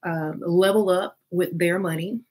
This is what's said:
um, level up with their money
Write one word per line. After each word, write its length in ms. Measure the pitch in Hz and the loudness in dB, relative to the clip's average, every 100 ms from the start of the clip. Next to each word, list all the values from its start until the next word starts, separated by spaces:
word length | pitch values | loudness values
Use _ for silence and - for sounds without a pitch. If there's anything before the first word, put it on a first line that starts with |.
um, 380 | 175 165 156 156 175 | -4 -4 -4 -6 0
level 440 | 170 190 208 190 | 4 4 4 2
up 280 | 180 202 _ _ | 0 -2 _ _
with 260 | 175 175 170 | -2 -2 0
their 220 | 170 180 | 0 0
money 400 | 185 160 170 233 - | -2 -4 -6 -8 -12